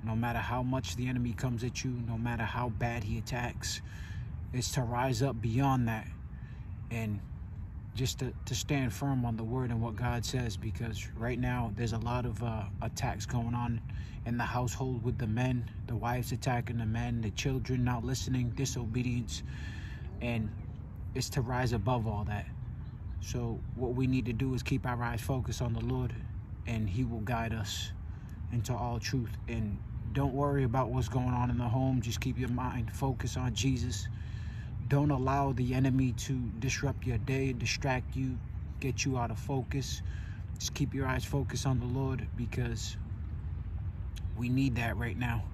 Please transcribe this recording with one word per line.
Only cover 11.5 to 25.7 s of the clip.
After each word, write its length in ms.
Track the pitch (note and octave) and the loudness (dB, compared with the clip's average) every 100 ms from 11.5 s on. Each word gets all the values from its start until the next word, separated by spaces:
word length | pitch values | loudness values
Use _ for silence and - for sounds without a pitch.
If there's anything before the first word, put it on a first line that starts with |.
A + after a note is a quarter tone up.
| B2 A#2 G#2+ | 2 0 0
there's 160 | A#2 | 0
a 60 | A2+ | 0
lot 280 | A#2 B2 B2 | 0 0 0
of, 160 | A2 | -2
uh, 220 | A#2+ A2 G2+ G2+ | -2 -2 -4 -4
attacks 440 | A2 - B2 G2 - | -4 -2 -2 -2 -2
going 280 | B2 A#2 | 0 0
on 280 | A#2+ A#2+ A2+ - - - - - | 0 0 -2 -2 -6 -6 -6 -2
in 120 | A#2+ | 0
the 60 | |
household 600 | A#2+ B2+ A#2+ - C3 B2 | 0 0 0 0 0 0
with 140 | A#2+ A#2 | 0 0
the 100 | A#2 | 0
men, 420 | A2 B2+ B2+ A2+ - - | 2 2 2 0 -6 -4
the 80 | A#2 | -2
wives 360 | A2+ B2+ A2+ | 0 0 0
attacking 460 | A#2+ - B2 A2+ A#2 | 0 2 0 2 0
the 80 | A2 | 0
men, 360 | A2+ A#2+ A#2 | 0 0 0
the 100 | A2+ | 0
children 520 | - C#3+ C3 A2+ B2+ | 0 0 0 2 2
not 220 | B2 B2 B2 | 4 2 0
listening, 460 | C3 - B2+ B2 | -2 2 2 2
disobedience, 920 | A#2 C3+ C3 A2 A#2 B2 B2 A2+ - - - - - - - - - | 2 0 0 0 0 2 0 0 -4 -4 -6 -4 -6 -6 -6 -6 -4
and 280 | A#2+ A#2 G#2+ - - - - - - | -2 0 0 -2 -6 -8 -8 -8 -4
it's 160 | C3 B2+ | -2 0
to 100 | - | 0
rise 320 | A#2+ B2 B2+ | 2 2 4
above 340 | A#2 G#2 A#2+ A2 | 4 4 2 2
all 160 | G#2 | 0
that. 220 | G#2 G#2 - - - - - - - - | 0 -2 -4 -6 -6 -6 -8 -8 -6 -6
So 400 | - A#2+ A#2+ G#2+ - - | -2 -2 0 -2 -4 -2
what 200 | B2 B2 | 0 2
we 120 | C3 | 4
need 180 | C3 B2 | 4 2
to 60 | |
do 200 | A#2 C3+ | 0 2
is 100 | B2+ | 0
keep 220 | - C3 B2+ | 2 0 2
our 180 | A#2+ | 0
eyes 180 | A#2+ A#2 | 0 -2
focused 400 | - C3 B2 A#2 | 0 0 0 0
on 120 | B2 | 0